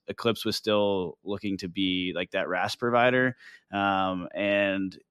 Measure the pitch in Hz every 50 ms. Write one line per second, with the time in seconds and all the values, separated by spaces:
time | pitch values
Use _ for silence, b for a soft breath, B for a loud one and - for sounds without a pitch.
0 | _ - 101 - - 117 110 - - 110 101 - - 110 107 104 104 101 98 95
1 | 92 85 - - - 92 101 98 - 101 98 90 98 90 85 98 98 92 92 92
2 | 90 90 80 85 92 - - 98 85 73 90 90 95 107 - - 123 120 120 120
3 | 120 127 127 127 127 127 127 B B B B B B _ 98 101 98 101 98 95
4 | 95 92 92 90 87 - - 90 101 101 101 101 101 98 95 95 95 92 90 -
5 | - _